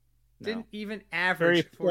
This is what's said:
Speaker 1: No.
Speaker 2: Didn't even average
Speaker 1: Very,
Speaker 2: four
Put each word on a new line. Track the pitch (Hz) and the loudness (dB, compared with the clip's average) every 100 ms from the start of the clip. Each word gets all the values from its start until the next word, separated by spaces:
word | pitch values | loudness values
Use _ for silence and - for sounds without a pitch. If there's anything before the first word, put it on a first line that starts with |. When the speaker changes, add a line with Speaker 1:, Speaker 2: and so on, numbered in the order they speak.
| _ _ _ - | _ _ _ -14
Speaker 1:
No. | - | -8
Speaker 2:
Didn't | 226 220 | -8 -10
even | 208 208 214 - | -12 -10 -12 -8
average | 165 180 180 170 175 | -2 0 2 2 2
Speaker 1:
Very, | 156 - | 0 -2
Speaker 2:
four | 180 | 2